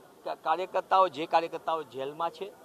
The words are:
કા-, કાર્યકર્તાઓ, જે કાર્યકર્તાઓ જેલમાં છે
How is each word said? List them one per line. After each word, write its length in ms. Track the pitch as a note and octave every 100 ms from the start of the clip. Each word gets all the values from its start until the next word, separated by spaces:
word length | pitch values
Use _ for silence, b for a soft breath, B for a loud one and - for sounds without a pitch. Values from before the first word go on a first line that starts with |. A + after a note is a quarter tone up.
| - -
કા-, 120 | E3 D#3
કાર્યકર્તાઓ, 720 | D#3+ E3 F#3 F#3 - F#3+ F#3
જે 180 | C3+ D#3+
કાર્યકર્તાઓ 560 | E3 E3 D#3+ - D#3+
જેલમાં 480 | C#3 B2+ C3+ D3+ E3
છે 220 | E3 G3 -